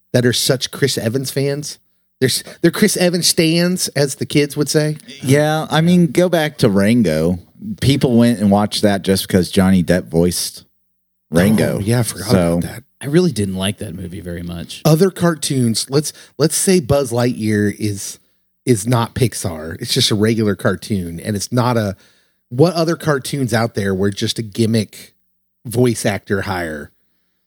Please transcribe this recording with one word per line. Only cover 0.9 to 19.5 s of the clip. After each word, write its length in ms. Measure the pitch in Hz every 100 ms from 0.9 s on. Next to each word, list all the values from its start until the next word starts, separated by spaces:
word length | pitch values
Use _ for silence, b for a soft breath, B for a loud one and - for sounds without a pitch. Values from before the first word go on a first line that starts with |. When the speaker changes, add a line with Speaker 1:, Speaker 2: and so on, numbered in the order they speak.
| 113
Speaker 1:
Evans 340 | 110 131 131
fans? 480 | 139 139 143 147 - _ _ _ _
They're 80 | 131
s-, 140 | - B B
they're 100 | 170
Chris 260 | - 208 -
Evans 300 | 180 175 160
stans, 600 | - 165 170 175 180 -
as 260 | 139 143 -
the 100 | 123
kids 320 | 147 143 147
would 120 | 147
say. 280 | 156 151 151 B 139
Speaker 2:
Yeah, 460 | 127 143 151 156 -
I 120 | 151
mean, 260 | 170 180 170
go 220 | - 180
back 280 | 170 151 147
to 100 | 123
Rango. 680 | 98 101 120 92 78 82 90 - _ 101 104
People 380 | - 143 139 117
went 220 | 120 107
and 100 | 101
watched 320 | 101 104 -
that 220 | 104 98
just 240 | 90 95 -
because 240 | 95 85
Johnny 320 | - 92 95
Depp 220 | 80 90 -
voiced 600 | 82 87 - - - - _ _ _ _ _ _
Rango. 460 | 80 - - 78 65
Speaker 1:
Oh, 40 |
yeah, 200 | 101 123
I 40 |
forgot 240 | 110 - -
Speaker 2:
So 280 | 95 85 85
Speaker 1:
about 40 |
that. 200 | 82 - - _
Speaker 3:
I 40 | 147
really 260 | 156 180
didn't 220 | 107 98 92
like 200 | 95 -
that 140 | 101
movie 260 | 92 92 98
very 220 | 90 85
much. 400 | 87 85 - -
Speaker 1:
Other 280 | 156 156 190
cartoons, 800 | - 170 156 - 135 117 107 -
let's, 200 | 139 147 B B -
let's 160 | 156 -
say 240 | - 180
Buzz 320 | 120 143 143
Lightyear 640 | 120 123 - 107 107 104 -
is, 400 | 107 98 - - _ _ _ _ -
is 220 | 113 107
not 260 | 123 117
Pixar. 680 | - 120 - 92